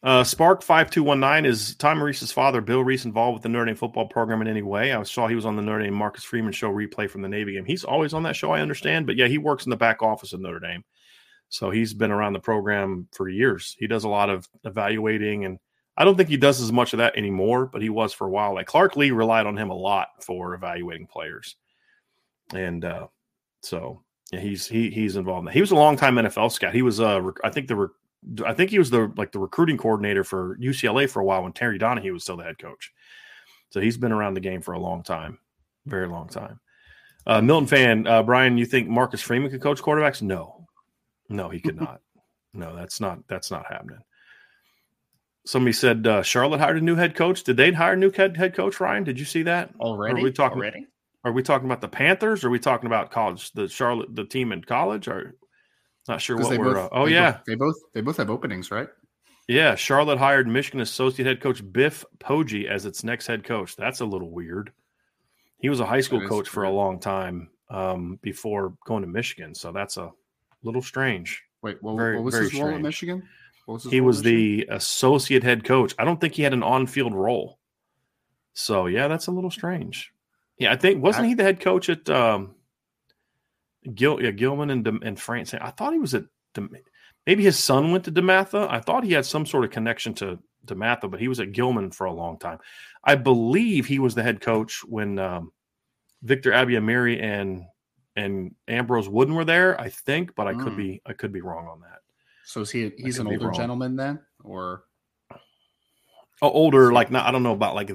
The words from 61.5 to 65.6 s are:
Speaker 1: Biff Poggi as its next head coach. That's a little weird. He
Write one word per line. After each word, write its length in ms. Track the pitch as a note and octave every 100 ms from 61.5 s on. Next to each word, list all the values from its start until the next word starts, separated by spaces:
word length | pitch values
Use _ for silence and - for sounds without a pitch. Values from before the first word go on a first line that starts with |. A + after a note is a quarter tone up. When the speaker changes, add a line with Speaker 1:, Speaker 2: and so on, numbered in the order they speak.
| B2 G2
Speaker 1:
Biff 320 | F#2 C#3+ D3 - _
Poggi 480 | - D3 D3+ G#2+ -
as 180 | G2+ G2
its 160 | -
next 240 | A2 A#2+ -
head 160 | A2+
coach. 340 | - A2+ F2+ -
That's 240 | A2 B2+
a 60 | A#2
little 240 | F#2+ F2
weird. 420 | F2 E2 F2+ G2+ _ _ _ _ _ _ _ _
He 100 | _